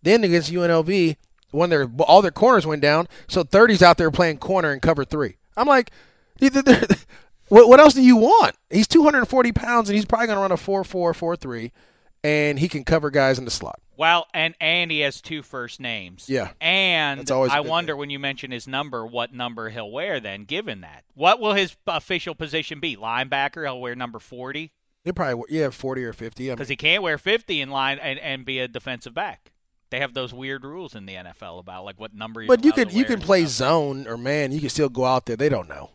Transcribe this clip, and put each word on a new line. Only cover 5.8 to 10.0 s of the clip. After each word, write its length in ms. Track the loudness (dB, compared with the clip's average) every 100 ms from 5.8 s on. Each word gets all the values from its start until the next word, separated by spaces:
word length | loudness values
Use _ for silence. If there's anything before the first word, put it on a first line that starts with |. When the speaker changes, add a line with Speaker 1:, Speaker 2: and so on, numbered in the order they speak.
| 2 -8 _ _
Speaker 1:
<laughs> 240 | _ 0 2 2 6 6 6 0 -2 -20 _ _ _
"What, 200 | 10 12
what 120 | 12
else 140 | 10
do 80 | 8
you 140 | 6 6
want?" 380 | 6 6 4 0 _
He's 160 | 0 4
two 160 | 6
hundred 200 | 6 4 0
forty 260 | 2 2
pounds, 360 | 0 0 0 0
and 80 |
he's 80 | -2